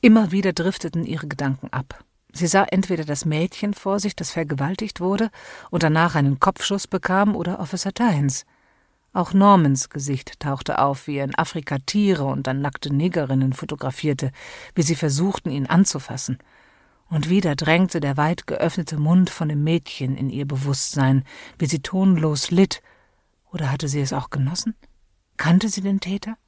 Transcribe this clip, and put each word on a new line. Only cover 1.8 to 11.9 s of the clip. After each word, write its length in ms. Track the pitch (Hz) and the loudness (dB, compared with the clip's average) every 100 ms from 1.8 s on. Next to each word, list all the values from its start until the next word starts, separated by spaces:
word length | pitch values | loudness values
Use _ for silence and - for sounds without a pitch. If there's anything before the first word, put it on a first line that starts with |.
| 127 - _ _ _ | -8 -14 _ _ _
Sie 160 | - 170 | -4 2
sah 160 | 190 | 2
entweder 400 | - 185 190 175 | 4 0 0 -2
das 220 | 151 143 160 | -2 -2 -2
Mädchen 480 | 151 180 - 208 | 0 -2 -4 -6
vor 260 | 202 196 202 | -4 -2 -2
sich, 160 | 202 - | -2 -4
das 160 | - | -6
vergewaltigt 720 | - 156 143 139 190 214 - | -4 -4 -2 -2 -4 -6 -4
wurde 280 | 175 196 226 - - - - | -2 0 -2 -4 -20 -20 -6
und 120 | 175 | 0
danach 320 | 165 156 170 165 | 2 4 2 2
einen 240 | 139 135 | 2 4
Kopfschuss 480 | 190 - - 196 - | 2 0 -4 -4 -2
bekam, 480 | 190 - 185 202 202 | -4 0 2 2 0
oder 240 | 170 180 | -4 -4
Officer 340 | 165 180 196 | -6 -4 -6
Tynes. 520 | - 233 156 143 131 - _ _ _ _ _ _ | 0 2 4 2 -2 -8 _ _ _ _ _ _
Auch 220 | 190 170 | -4 0
Normans 560 | 196 202 196 151 135 - | 4 8 8 6 2 -2
Gesicht 500 | 147 139 135 - - | -6 -4 -6 -6 -10
tauchte 400 | 151 139 - - | -6 -6 -4 0
auf, 260 | 139 139 - | 0 -2 -6
wie 100 | 143 | -4
er 80 | 139 | -4
in 120 | 139 | -2
Afrika 420 | 160 170 147 139 | -4 -4 -6 -6
Tiere 440 | 135 | -2